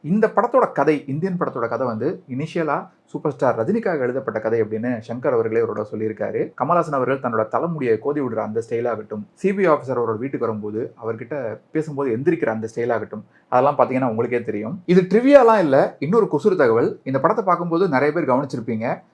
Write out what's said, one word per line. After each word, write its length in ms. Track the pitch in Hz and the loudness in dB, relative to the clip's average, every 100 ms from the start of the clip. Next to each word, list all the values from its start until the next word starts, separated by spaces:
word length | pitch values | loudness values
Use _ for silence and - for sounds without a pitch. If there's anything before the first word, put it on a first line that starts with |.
இந்த 240 | 151 208 220 | 0 0 2
படத்தோட 440 | - 233 262 226 | 2 2 2 2
கதை, 320 | - 143 147 139 | 2 2 2 -2
இந்தியன் 300 | 143 190 180 | -4 -4 -2
படத்தோட 280 | 143 127 117 | -2 -2 -4
கதை 200 | 123 131 | -2 -2
வந்து 360 | 110 131 196 - | -2 -4 -6 -8
இனிஷியலா 580 | 127 156 175 156 151 180 _ _ | -8 -4 -4 -2 -2 -4 _ _
சூப்பர் 260 | 151 156 | -6 -4
ஸ்டார் 260 | 135 135 110 | 0 0 2
ரஜினிக்காக 420 | 113 220 220 160 | 0 0 0 -2
எழுதப்பட்ட 400 | 123 127 131 110 | -2 -2 -4 -4
கதை 220 | 113 113 | 0 0
அப்படின்னு 400 | 104 110 123 120 113 | 0 -2 -4 -4 -6
சங்கர் 240 | 120 143 | -4 0
அவர்களே 300 | 123 113 113 | 0 0 0
ஒரு 120 | 113 | 0
தடவை 120 | 107 107 | -4 -6
சொல்லியிருக்காரு. 500 | 107 110 107 104 107 - - | -4 -6 -4 -4 -4 -6 -4
கமலஹாசன் 300 | 131 175 160 | 0 0 0
அவர்கள் 280 | 143 123 135 | -2 -2 -2
தன்னோட 280 | 123 110 110 | -2 -2 -2
தலைமுடியை 520 | 120 165 160 127 110 | -2 -4 -4 0 0
கோதி 220 | 139 151 | 0 -4
விடுற 140 | 131 110 | -4 -4
அந்த 280 | 107 110 - | -4 -6 -4
ஸ்டைல் 200 | 117 120 | -4 -4
ஆகட்டும், 380 | 110 104 107 104 | -6 -8 -10 -10
சி 200 | _ 190 | _ -2
பி 120 | 202 180 | 2 2
ஐ 80 | |
ஆஃபீஸர் 240 | 147 131 123 | 2 0 -4
அவரோட 200 | 113 110 | -2 -2
வீட்டுக்கு 280 | 135 139 113 | -4 -4 -4
வரும்போது 460 | 107 107 107 - - 113 | -4 -6 -6 -8 -8 -8
அவர்கிட்ட 540 | 113 117 151 117 - _ | -8 -8 -8 -8 -10 _
பேசும்போது 460 | 156 156 139 139 113 | -6 -6 -4 -2 0
எந்திரிக்கிற 280 | 139 165 131 | 0 0 0
அந்த 240 | 110 107 - | -2 -6 -4
ஸ்டைல் 180 | 120 | -2
ஆகட்டும், 320 | 113 104 107 - _ _ | -2 -2 -12 -16 _ _
அதெல்லாம் 280 | 123 139 143 | 4 4 4
பாத்தீங்கன்னா 320 | 120 127 131 | 2 2 0
உங்களுக்கே 340 | 110 120 120 | 0 -2 -2
தெரியும். 380 | 113 104 110 165 - | -4 -6 -6 -8 2
இது 160 | 180 | 2
ட்ரிவியாலாம் 580 | 180 202 254 285 233 220 | 4 2 8 8 8 6
இல்ல, 360 | 160 135 196 - | 4 4 4 -2
இன்னொரு 280 | 147 220 202 | 0 2 2
குசுறு 240 | 147 208 185 | 2 2 4
தகவல். 440 | 127 113 165 220 | 4 4 2 -2
இந்த 160 | 139 135 | -4 0
படத்தை 260 | 156 220 190 | 2 2 0
பார்க்கும்போது 440 | 170 175 165 190 | 0 0 0 2
நிறைய 240 | 131 143 | 2 2
பேர் 160 | 156 139 | 0 0
கவனிச்சிருப்பீங்க 720 | 127 139 127 107 113 120 170 _ | 0 0 -6 -6 -4 -4 -6 _